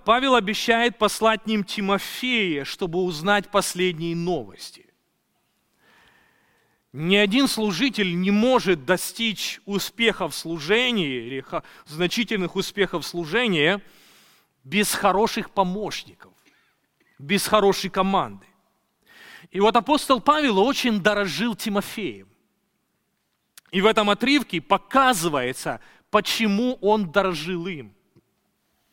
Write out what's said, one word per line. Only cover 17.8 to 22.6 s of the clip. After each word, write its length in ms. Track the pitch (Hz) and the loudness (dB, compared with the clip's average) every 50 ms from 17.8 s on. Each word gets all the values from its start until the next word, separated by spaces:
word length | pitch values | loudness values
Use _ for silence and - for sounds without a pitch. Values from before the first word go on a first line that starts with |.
| - 185 | -2 -4
команды. 560 | - 196 185 196 196 185 139 110 101 - - _ _ _ _ _ _ _ _ _ _ _ _ _ _ - - - - - - - | -2 -2 0 2 0 0 -2 -2 -8 -16 -20 _ _ _ _ _ _ _ _ _ _ _ _ _ _ -20 -20 -20 -20 -20 -18 -8
И 80 | - 185 | 0 2
вот 160 | 202 226 226 | 4 4 4
апостол 460 | 233 - - 302 262 - - 269 226 | 4 2 2 2 2 4 2 2 2
Павел 360 | - - 302 311 294 262 202 | 4 2 2 4 2 2 4
очень 440 | 190 202 269 269 - - 247 214 208 | 4 2 2 2 0 0 0 0 2
дорожил 520 | 156 214 208 208 202 180 139 143 220 240 208 | 2 2 2 2 0 -2 -2 -2 -2 -4 -4
Тимофеем. 720 | - - 226 196 202 - - - 226 202 139 104 98 95 _ _ _ _ _ _ _ | -4 -4 -4 -2 -2 -4 -4 -6 -8 -8 -8 -8 -10 -16 _ _ _ _ _ _ _